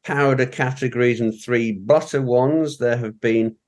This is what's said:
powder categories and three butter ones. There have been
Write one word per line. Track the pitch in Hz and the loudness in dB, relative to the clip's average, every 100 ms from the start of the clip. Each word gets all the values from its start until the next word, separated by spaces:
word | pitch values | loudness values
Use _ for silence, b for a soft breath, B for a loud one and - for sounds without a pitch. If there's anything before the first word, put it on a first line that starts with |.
powder | - 143 139 127 127 | -4 0 2 2 0
categories | - 131 135 123 120 123 117 | -2 -4 -2 -4 0 0 2
and | 113 110 | -2 -4
three | - 120 113 | -2 -2 -2
butter | 98 104 151 156 139 | -6 2 2 2 -4
ones. | 131 123 131 160 156 139 | 0 2 2 0 -2 -2
There | 120 120 | -2 0
have | 113 110 | -4 -2
been | 117 113 110 110 | 0 2 0 -4